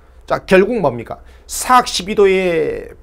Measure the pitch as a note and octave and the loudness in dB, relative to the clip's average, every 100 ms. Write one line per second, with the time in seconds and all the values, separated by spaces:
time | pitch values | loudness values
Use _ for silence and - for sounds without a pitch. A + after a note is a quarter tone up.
0 | _ - - D3 - F#3+ G3 A#3+ D3 A#2+ | _ -20 -6 -6 2 4 4 0 -2 -4
1 | A2 - - - - - - B3+ A#3+ - | -10 -14 -16 -20 -14 -10 2 2 2 -6
2 | F3+ G#3+ G3 F#3+ F#3 E3 C#3+ G#2+ - - | -4 2 2 2 0 -2 -4 -6 -12 -20